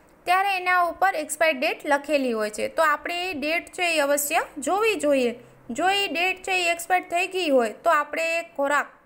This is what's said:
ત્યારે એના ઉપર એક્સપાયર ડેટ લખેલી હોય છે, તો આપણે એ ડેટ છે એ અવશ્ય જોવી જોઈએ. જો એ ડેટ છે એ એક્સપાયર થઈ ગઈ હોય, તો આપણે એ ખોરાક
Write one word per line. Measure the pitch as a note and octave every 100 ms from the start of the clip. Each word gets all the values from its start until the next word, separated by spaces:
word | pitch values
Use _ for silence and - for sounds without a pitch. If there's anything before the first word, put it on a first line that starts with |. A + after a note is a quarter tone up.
| _ _
ત્યારે | - F#4 G4+ F#4+
એના | F4+ F4+
ઉપર | E4+ E4 F#4+ E4+
એક્સપાયર | D4 - D#4+ C4
ડેટ | D#4 - D#4+
લખેલી | C#4 D4 D4 B3+
હોય | A3 G#3+
છે, | G#3+ G#3+
તો | -
આપણે | D#4+ D4+ E4+ F4 F4+
એ |
ડેટ | D4+ D4 E4 D#4
છે | - F4 D#4
એ |
અવશ્ય | C#4 C#4+ - E4 - D4+
જોવી | C#4 F#4+ A4 F4+
જોઈએ. | D4 C#4 A#3+ A3+ - - -
જો | A#3 F4+
એ | G4+ G4
ડેટ | D#4+ F#4 F#4
છે | -
એ | F#4 E4+
એક્સપાયર | E4+ - F#4
થઈ | F4+ E4+ F#4
ગઈ | F#4 E4
હોય, | C4+ A3
તો | - E4+
આપણે | D4+ D4 D4+ E4 E4
એ |
ખોરાક | E4 - C#4 C#4+ - -